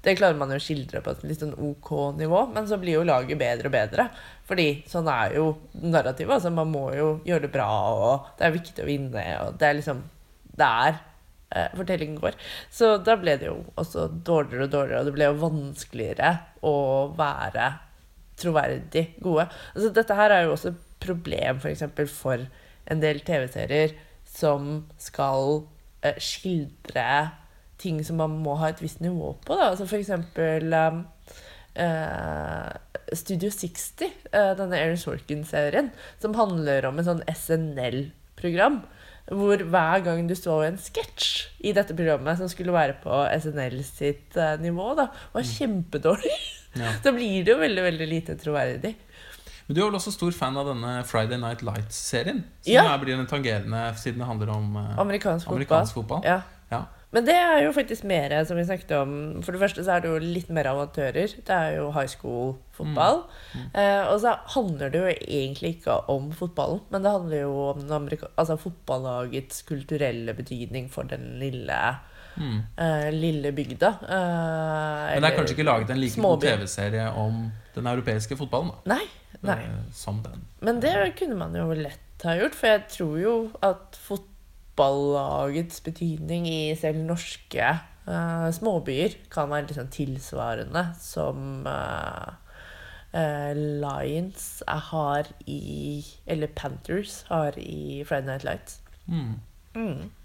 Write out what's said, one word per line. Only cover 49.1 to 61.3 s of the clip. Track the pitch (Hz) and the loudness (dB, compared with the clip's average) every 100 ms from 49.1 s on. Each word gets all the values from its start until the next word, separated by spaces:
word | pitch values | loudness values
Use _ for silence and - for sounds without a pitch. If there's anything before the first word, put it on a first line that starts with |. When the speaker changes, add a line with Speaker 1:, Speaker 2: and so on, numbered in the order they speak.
| - - - - - - | -20 -20 -18 -18 -18 -2
Speaker 2:
Men | 147 | 2
du | |
er | 208 | 2
vel | 202 | 0
også | 214 | -4
stor | - 175 | -2 -2
fan | 170 131 139 | 0 -2 -2
av | 139 | -2
denne | 123 120 123 | -2 -4 -4
Friday | 123 117 110 123 | -2 0 0 0
Night | 117 117 | -4 -4
Lights-serien, | 113 107 104 - - 127 160 240 - - | -4 -4 -6 -6 -2 -2 0 -4 -6 -8
som | 165 | 6
Speaker 1:
Ja. | 240 440 | 8 8
Speaker 2:
her | 139 | 4
blir | 135 | 0
en | 131 127 | -2 0
tangerende, | 147 131 104 104 113 117 110 | 0 0 0 0 -2 -2 -4
siden | 131 123 | -6 -4
det | 123 | -4
handler | 110 107 | -2 -2
om, | 107 104 104 | -2 -2 -2
eh, | 107 107 | -4 0
Speaker 1:
Amerikansk | 202 202 202 170 | 0 0 0 -2
fotball. | 170 127 | -2 -4
Speaker 2:
amerikansk | 143 160 110 | 4 4 4
fotball. | 120 110 147 | -4 -4 -2
Speaker 1:
Ja. | - 185 185 - - | 2 2 0 -20 -6
Speaker 2:
Ja. | 120 165 - - | -6 -6 -14 0
Speaker 1:
Men | 226 240 | 2 6
det | |
er | 349 349 302 | 6 6 6
jo | 294 | 4
faktisk | 285 - 220 | 2 -2 -4
mer, | 202 175 143 147 160 | 0 0 2 0 2
som | 175 | 0
vi | |
snakket | 175 185 - | 0 -2 0
om. | 147 139 143 151 165 | 0 0 -4 -6 -6
For | 170 | -6
det | 180 | 0
første | 196 151 | 0 2
så | 185 175 | 2 2
er | |
det | 165 | 2
jo | 160 | -2
litt | 165 175 170 | -2 -4 -2
mer | 165 | 0
amatører. | 135 139 147 - 135 147 208 | 2 0 -2 -2 0 0 -2